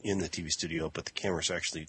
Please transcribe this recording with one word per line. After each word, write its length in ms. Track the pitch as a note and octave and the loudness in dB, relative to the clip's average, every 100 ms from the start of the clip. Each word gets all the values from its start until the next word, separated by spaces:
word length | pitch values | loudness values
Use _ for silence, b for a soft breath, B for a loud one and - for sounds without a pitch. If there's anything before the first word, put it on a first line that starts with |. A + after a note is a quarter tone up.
in 160 | G#2 G2 | 2 2
the 100 | E2 | 2
T 120 | - | -2
V 60 | D#2 | -2
studio, 400 | - E2+ D#2+ D#2 | 0 0 0 0
but 120 | - - | -2 -4
the 60 | |
cameras 380 | - G2+ E2 - | 0 0 2 2
are 60 | F2 | 0
actually 320 | - E2 | -2 -4